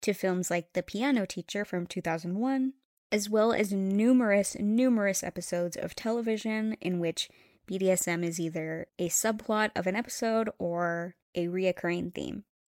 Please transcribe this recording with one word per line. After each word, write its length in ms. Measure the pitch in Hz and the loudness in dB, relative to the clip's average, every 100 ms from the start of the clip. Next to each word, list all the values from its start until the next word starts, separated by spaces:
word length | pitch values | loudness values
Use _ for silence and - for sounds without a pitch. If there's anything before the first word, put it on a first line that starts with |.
to 100 | - | -2
films 380 | 190 190 180 180 | 0 0 0 0
like 220 | 175 165 | -2 -2
The 100 | 180 | -6
Piano 420 | - 202 277 247 190 | -4 -2 0 0 0
Teacher 400 | 185 - 202 208 | -6 -6 -6 -4
from 220 | 180 175 | -4 -4
two 140 | 185 | -6
thousand 340 | 170 165 170 190 | -4 -4 -2 -2
one, 360 | 262 269 262 - _ _ - | 0 0 0 -4 _ _ -2
as 200 | 208 208 | -2 2
well 200 | 214 226 | 4 4
as 200 | 226 208 | 4 2
numerous, 840 | 196 190 202 226 254 220 202 190 - | 0 2 4 6 6 6 4 2 0
numerous 640 | 208 226 254 226 202 185 | 2 4 4 4 2 0
episodes 520 | 180 180 - 175 175 - | -4 -6 -4 -2 -2 -4
of 200 | - - | -8 -6
television 760 | 220 233 226 214 226 220 220 220 | -2 -2 0 -2 -2 -2 -2 -2
in 180 | 180 175 | -2 0
which 320 | 165 165 - _ _ _ - | 0 -2 -6 _ _ _ -6
B 140 | 185 | 0
D 100 | 190 | 2
S 180 | 180 - | 4 2
M 160 | 170 | 0
is 160 | 170 165 | -2 -2
either 460 | 165 165 160 160 - - | -4 -4 -6 -6 -8 -4
a 100 | 175 | -2
subplot 640 | - 220 214 - 214 214 - | 0 0 0 0 0 0 0
of 120 | 180 | -2
an 80 | 208 | -2
episode 560 | - - 226 226 220 - | -4 -2 0 2 0 -2
or 560 | 175 170 170 170 175 - _ | -4 0 0 -2 -6 -12 _
a 140 | 180 175 | -4 -2
reoccurring 680 | 185 185 175 170 175 175 | 0 0 0 -2 -2 -4
theme. 300 | - - 202 - _ _ | -6 -8 -8 -12 _ _